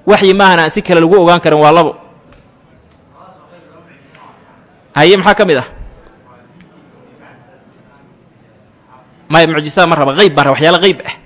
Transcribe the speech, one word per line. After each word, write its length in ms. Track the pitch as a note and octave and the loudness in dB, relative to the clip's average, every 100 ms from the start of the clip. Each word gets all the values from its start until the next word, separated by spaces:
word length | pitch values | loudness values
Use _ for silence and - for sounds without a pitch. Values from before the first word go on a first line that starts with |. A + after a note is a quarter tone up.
| - | -2
waxyi 260 | G#3 F#3+ | 0 2
maahan 260 | F#3+ F#3+ F3 | 2 2 0
aan 100 | D#3+ | -2
si 100 | G#3+ | -4
kale 180 | - E3+ | -2 0
lagu 100 | E3 | 2
ogaan 260 | G3+ E3+ F3 | 2 2 0
karin, 200 | E3 D3+ | 0 2
waa 120 | D3+ | 2
labo. 200 | E3 D#3+ - - _ _ - _ _ _ _ _ _ _ _ F#3 - _ F3 - - E3+ _ _ - - - _ _ _ _ _ - | 2 0 -4 -18 _ _ -20 _ _ _ _ _ _ _ _ -20 -20 _ -20 -20 -20 -20 _ _ -20 -20 -20 _ _ _ _ _ 0
Haye, 220 | D#3+ G3 | 2 2
maxaa 180 | F#3 G3+ | 2 0
ka 100 | G3 | 0
mid 120 | C#3 | -2
ah? 60 | - - - - - _ _ _ _ _ _ _ _ _ _ _ - - _ _ _ _ _ _ _ _ _ _ _ _ _ _ _ _ _ _ - | -4 -16 -20 -20 -20 _ _ _ _ _ _ _ _ _ _ _ -20 -20 _ _ _ _ _ _ _ _ _ _ _ _ _ _ _ _ _ _ -4
Maya, 160 | D#3 D#3+ | -2 0
mucjisada 380 | D3+ D3+ F#3+ E3+ | -2 -6 -2 -2
ma 80 | D#3+ | 0
raba, 180 | C#3 C#3+ | -2 0
ghayb 160 | G3+ | 0
baa 100 | D3 C#3 | 0 -2
raba, 60 | C3 | 0
waxyaalo 220 | D#3 F3 | 0 0
ghayb 180 | F#3+ D3+ - | -2 -4 -10
ah. 100 | - | -18